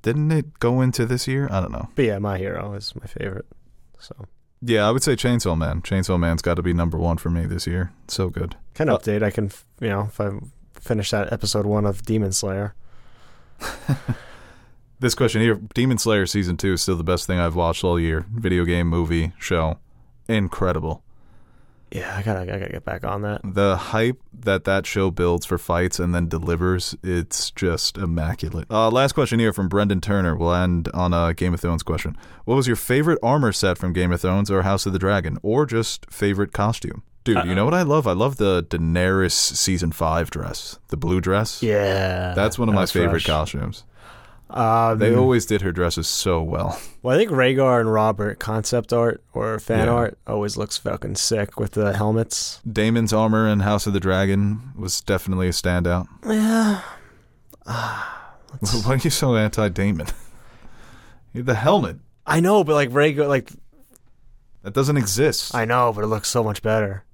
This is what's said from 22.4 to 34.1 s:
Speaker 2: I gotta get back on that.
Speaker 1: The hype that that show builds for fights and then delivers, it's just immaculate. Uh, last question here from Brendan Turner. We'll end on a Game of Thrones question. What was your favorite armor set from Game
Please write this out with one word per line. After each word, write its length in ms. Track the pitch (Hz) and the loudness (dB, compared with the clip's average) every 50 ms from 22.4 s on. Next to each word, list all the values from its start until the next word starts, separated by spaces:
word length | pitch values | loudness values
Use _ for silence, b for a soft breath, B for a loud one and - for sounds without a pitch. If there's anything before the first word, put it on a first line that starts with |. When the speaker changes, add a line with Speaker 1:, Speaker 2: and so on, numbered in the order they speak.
| 92 | -4
Speaker 2:
I 40 | |
gotta 220 | 90 101 98 95 - | -6 -6 -8 -8 -8
get 140 | - - - | -10 -10 -8
back 180 | - - 90 - | -8 -8 -6 -6
on 180 | - 95 101 104 | -6 -6 -4 -4
that. 180 | 104 104 - - | -6 -6 -6 -8
Speaker 1:
The 340 | 101 92 101 101 98 95 | -6 0 2 2 2 2
hype 440 | 85 - - - 110 113 120 131 - - - - | 0 -2 -4 -2 0 0 0 -2 -4 -10 -20 -20
that 300 | - 123 107 98 92 - | -6 -2 0 0 0 2
that 220 | - 98 98 92 | 0 0 0 0
show 240 | - - 104 95 95 | -2 -2 0 0 0
builds 340 | 85 - 87 87 87 87 - | 0 0 0 2 2 0 -2
for 140 | - 92 87 | -4 -4 -6
fights 400 | - - 87 85 90 90 - - | -2 -2 -2 0 0 0 -2 -2
and 160 | 90 87 87 | -2 0 0
then 140 | 87 87 82 | 0 -2 -2
delivers, 680 | 85 80 85 85 85 82 87 90 92 90 - - - - - | -2 -4 -2 -2 -2 0 0 0 0 0 -2 -6 -10 -8 -6
it's 480 | 95 90 87 82 - - - - - | -2 -2 -2 -2 -4 -6 -6 -6 -6
just 480 | - - - 90 82 78 - - - - | -6 -2 -2 -2 0 0 -4 -4 -4 -4
immaculate. 680 | 101 85 82 82 78 80 - - - 82 90 85 - - | -4 -2 -2 0 0 -2 -4 -4 -6 -6 -6 -8 -8 -2
Uh, 200 | 113 107 113 113 | 0 2 2 4
last 220 | 113 127 135 139 - | 4 4 2 2 2
question 280 | - 139 117 123 120 | 2 0 2 2 2
here 120 | 117 110 101 | 2 2 2
from 160 | - 98 90 | 2 -2 2
Brendan 320 | 98 101 104 101 101 90 | 2 2 4 4 2 0
Turner. 360 | - - 101 101 92 85 80 | 0 0 0 2 2 2 0
We'll 180 | 80 82 85 87 | 2 2 2 2
end 340 | 90 90 90 87 85 80 - - | 2 2 2 2 0 -2 -2 -2
on 180 | - 90 87 87 | 0 0 2 2
a 220 | 85 85 82 82 | 2 2 2 0
Game 180 | - 87 90 85 | 0 0 0 0
of 80 | 82 | 0
Thrones 220 | - 85 85 80 - | 0 -2 -2 -2 -2
question. 340 | - 82 78 - 78 73 B B B B B B | -4 -4 -4 -4 -6 -8 B B B B B B
What 100 | - 117 | 0 2
was 140 | 139 131 123 | 2 2 2
your 80 | 120 | 0
favorite 420 | 104 - - 123 139 151 165 165 - - | -2 0 0 2 2 4 2 0 2 2
armor 260 | - 135 151 139 113 | 2 2 4 2 2
set 260 | 95 - - 95 90 | 2 2 0 0 0
from 160 | - - 90 85 | 0 -2 -2 0
Game 200 | 90 87 87 | 0 2 2